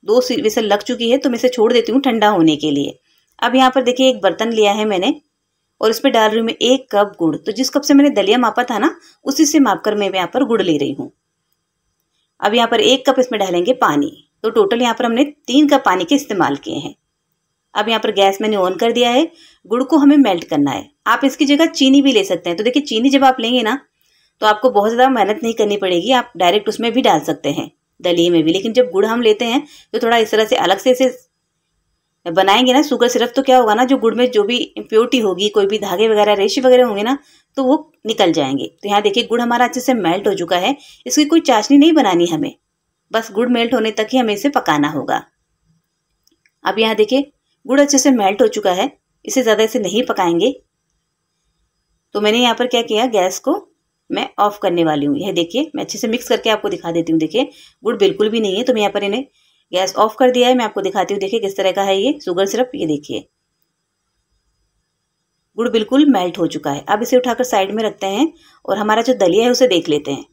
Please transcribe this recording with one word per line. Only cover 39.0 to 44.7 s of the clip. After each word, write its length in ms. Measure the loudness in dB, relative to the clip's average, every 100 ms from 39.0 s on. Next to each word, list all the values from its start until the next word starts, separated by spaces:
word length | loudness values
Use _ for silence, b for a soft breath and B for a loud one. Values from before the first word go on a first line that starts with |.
देखिए 220 | 0 -2
गुड़ 160 | -2 -2
हमारा 240 | -2 0
अच्छे 160 | 0 -2
से 140 | -2 0
मेल्ट 320 | 0 -2 -2
हो 60 |
चुका 240 | -4 -2 -2
है, 180 | -2 -4 B B -6
इसकी 180 | -2 2
कोई 140 | 2
चाशनी 340 | 2 0 4 4
नहीं 160 | 6
बनानी 320 | 4 2 2 0
हमें, 280 | -2 -6 -10 _ _ _ _ _
बस 180 | -6 -4
गुड़ 160 | -4 -2
मेल्ट 240 | 0 0
होने 160 | 0 -2
तक 160 | -2 -2
ही 60 | 0
हमें 140 | 0
इसे 140 | -2 -2
पकाना 400 | -2 0